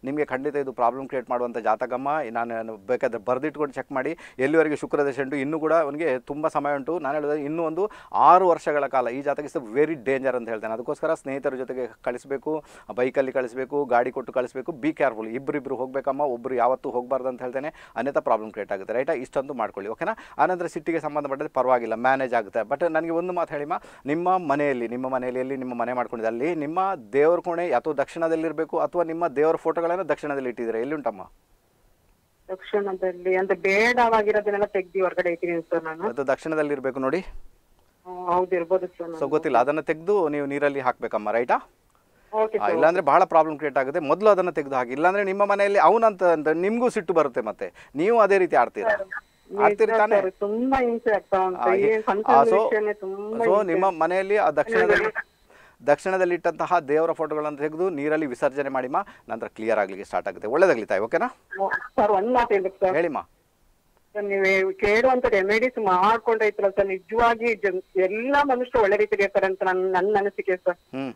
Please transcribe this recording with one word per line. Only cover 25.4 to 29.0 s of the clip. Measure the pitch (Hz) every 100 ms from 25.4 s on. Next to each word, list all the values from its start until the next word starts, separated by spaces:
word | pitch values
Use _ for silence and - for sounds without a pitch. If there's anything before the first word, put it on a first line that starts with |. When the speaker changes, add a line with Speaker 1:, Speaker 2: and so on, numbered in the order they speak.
| 131 135
Speaker 1:
ನಿಮ್ಮ | 127
ಮನೆ | 120 117
ಮಾಡ್ಕೊಂಡಿದ್ದೆ | 123 117 120 110
ಅಲ್ಲಿ | 117 147 175
ನಿಮ್ಮ | 143 170 190 185 107
ದೇವ್ರ | 127 151 175
ಕೋಣೆ | 170 170 175
ಅಥವಾ | 120 160
ದಕ್ಷಿಣದಲ್ಲಿರ್ಬೇಕು, | 143 135 170 165 160 160 151 160 160
ಅಥವಾ | 151 175